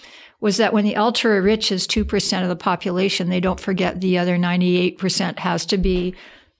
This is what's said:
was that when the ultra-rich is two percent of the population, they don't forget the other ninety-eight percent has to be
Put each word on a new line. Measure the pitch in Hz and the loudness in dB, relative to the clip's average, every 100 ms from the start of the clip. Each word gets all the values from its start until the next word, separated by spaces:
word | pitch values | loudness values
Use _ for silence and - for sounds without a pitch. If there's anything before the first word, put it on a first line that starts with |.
| - - - - | -20 -20 -20 -4
was | 214 196 | -2 2
that | 208 | 2
when | 214 | 2
the | 208 202 | 2 2
ultra-rich | 220 240 233 208 185 220 214 | 0 2 2 2 4 2 0
is | 190 - | -2 -2
two | - | -2
percent | 202 202 - 185 | 0 0 0 0
of | 180 | -2
the | 175 | -2
population, | - 175 202 180 190 - 175 | -2 -2 -2 0 0 0 -2
they | 180 | 0
don't | 185 185 | 0 -2
forget | - 185 185 180 | -2 -2 -2 -2
the | 185 180 | 0 2
other | 175 175 | 2 2
ninety-eight | 175 180 180 180 180 180 | 2 2 2 2 0 0
percent | 185 - 175 - | -2 -2 -2 -4
has | 190 170 - | -4 -2 -2
to | 202 | 0
be | 190 180 180 180 - - _ _ | 0 0 -2 -6 -16 -20 _ _